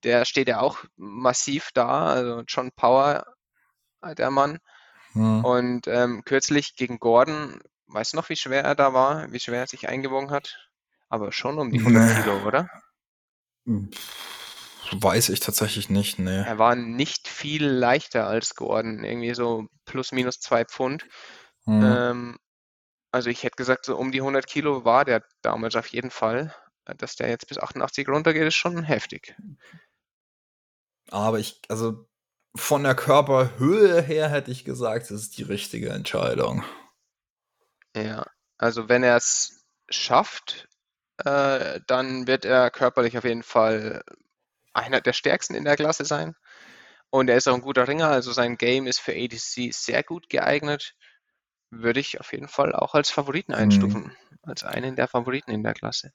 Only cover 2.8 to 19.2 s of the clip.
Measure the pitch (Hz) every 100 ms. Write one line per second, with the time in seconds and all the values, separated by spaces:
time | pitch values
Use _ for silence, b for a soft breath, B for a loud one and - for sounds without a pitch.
2.8 | 120 131 143 143 - _ _ _ _ _
3.8 | _ _ 175 151 127 139 139 160 b b
4.8 | b b b 110 110 110 120 123 123 123
5.8 | - 120 123 113 - 135 - 147 139 -
6.8 | 123 120 117 117 143 151 143 73 - _
7.8 | _ 107 110 151 165 160 139 135 139 143
8.8 | 139 131 131 151 151 120 - 120 127 131
9.8 | - 131 135 135 139 143 - - _ _
10.8 | _ _ _ 113 101 - 127 151 135 120
11.8 | 110 113 113 110 107 98 101 131 175 -
12.8 | _ _ _ _ _ _ _ _ - 104
13.8 | 101 - - - - - - - - -
14.8 | - 95 104 101 - 95 - - 104 107
15.8 | 98 98 101 - 92 95 104 110 113 120
16.8 | 117 117 151 - - - 147 151 147 127
17.8 | 120 139 - 120 104 110 110 - 107 107
18.8 | 113 110 107 117